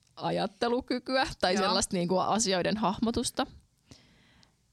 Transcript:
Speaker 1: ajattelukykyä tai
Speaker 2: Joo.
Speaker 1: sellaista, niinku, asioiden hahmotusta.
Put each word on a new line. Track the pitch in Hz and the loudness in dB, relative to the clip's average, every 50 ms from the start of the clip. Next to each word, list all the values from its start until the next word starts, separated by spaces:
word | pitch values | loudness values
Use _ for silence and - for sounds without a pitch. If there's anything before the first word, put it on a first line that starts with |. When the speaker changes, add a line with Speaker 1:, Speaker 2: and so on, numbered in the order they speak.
| _ _ _ | _ _ _
Speaker 1:
ajattelukykyä | - - 165 165 175 180 196 - - - 233 233 247 269 - 262 247 - - 262 262 277 - - - | -8 -4 -4 -2 -2 -2 -4 -4 -4 -2 0 0 -2 -2 -2 -4 -4 -4 -2 0 0 0 -2 -2 -2
tai | - 180 185 | 0 0 2
Speaker 2:
Joo. | 202 190 | 2 2
Speaker 1:
sellaista, | 185 185 190 185 - - | 2 2 0 0 0 -2
niinku, | 185 175 175 185 180 | -2 0 2 2 2
asioiden | 175 - 180 202 226 196 190 185 165 165 190 | 2 2 2 2 2 2 0 0 0 0 0
hahmotusta. | 214 220 226 196 - - 220 226 - 175 - - - 262 - - - - _ _ _ _ _ - - _ _ _ _ _ _ _ _ - _ _ _ _ _ | 0 0 0 0 0 -2 -2 0 -2 -4 -4 -4 -4 -4 -4 -6 -14 -20 _ _ _ _ _ -20 -20 _ _ _ _ _ _ _ _ -20 _ _ _ _ _